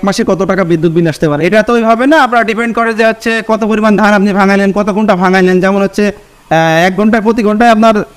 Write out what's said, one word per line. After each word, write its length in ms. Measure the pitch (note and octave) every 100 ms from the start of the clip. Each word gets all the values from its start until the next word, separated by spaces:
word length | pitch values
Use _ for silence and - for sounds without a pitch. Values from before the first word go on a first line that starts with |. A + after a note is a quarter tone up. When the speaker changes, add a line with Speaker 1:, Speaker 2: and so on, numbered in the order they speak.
Speaker 1:
মাসে 200 | G3 F#3+ G#3
কত 140 | F3+
টাকা 220 | F#3+ F#3+
বিদ্যুৎ 280 | E3 E3 E3+
বিল 160 | E3 E3
আসতে 220 | - D#3
পারে? 180 | D3 E3+
Speaker 2:
এটা 160 | G#3+
তো 100 | G#3
ওইভাবে 340 | A#3+ A3 A#3 C#4
না, 100 | D#4
আপনার 280 | B3 A#3+ A3
depend 300 | A3 A#3 A#3
করে 180 | A3+
যে 120 | A3 A3+
হচ্ছে 360 | A3 A#3 A3+ G#3+
কত 160 | A3
পরিমাণ 340 | G#3+ G#3+ A3 G3
ধান 160 | G#3
আপনি 200 | G#3 G3+
ভাঙাইলেন, 380 | G3 G3 G3 G3
কত 180 | G3 G#3
ঘন্টা 260 | G#3 G#3+ F3+
ভাঙাইলেন। 460 | F#3 F#3+ F#3 F#3
যেমন 200 | F#3+ G3
হচ্ছে, 260 | G3 - G#3
আহ, 480 | - - _ - D#3+ E3 D#3+ F#3
এক 80 | F#3
ঘন্টায়, 280 | G#3+ A3+
প্রতি 200 | G#3 A3+
ঘন্টায় 280 | G#3 G#3+ A#3+
আপনার 220 | G#3+ A3+ G#3 -